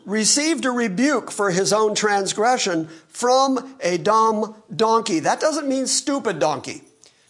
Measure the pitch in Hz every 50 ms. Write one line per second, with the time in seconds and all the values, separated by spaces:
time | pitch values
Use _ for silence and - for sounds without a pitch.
0 | - - 196 220 214 202 - - 294 320 330 262 214 262 247 240 240 226 180 175
1 | 247 285 302 277 - - - - 202 202 170 175 196 160 196 214 220 214 208 190
2 | 208 214 202 202 196 180 - - 208 208 254 240 - 202 175 165 160 156 - -
3 | - _ - - 233 240 254 262 269 269 262 240 - - - - - 175 180 175
4 | 151 202 214 220 220 226 220 208 220 214 220 - - - - 151 220 220 226 226
5 | 220 220 196 160 143 170 220 - - 302 302 302 302 277 262 269 262 220 - -
6 | - - 277 277 - 226 190 151 - 156 147 127 107 - 98 78 - _ _ _
7 | _ - _ _ _ _